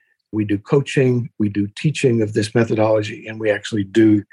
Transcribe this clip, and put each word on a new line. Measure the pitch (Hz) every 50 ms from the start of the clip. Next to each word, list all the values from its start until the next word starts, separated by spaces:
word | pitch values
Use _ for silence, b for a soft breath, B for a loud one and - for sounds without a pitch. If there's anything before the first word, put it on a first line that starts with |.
| _ _ _ _ _ -
We | - 110 104
do | 104 104 101
coaching, | - - 156 143 135 - - 147 131 127 123 123 117 - _ -
we | 107 104
do | 98 104 101 101 -
teaching | - - 156 139 - - 131 117 113
of | 110 104 107
this | 117 104 - -
methodology, | 123 113 113 - 107 110 110 110 110 107 107 - - -
and | 107 110 110
we | 110 107
actually | 101 104 - - 113 104 98
do | 95 95 113 110 107 107 104 98 B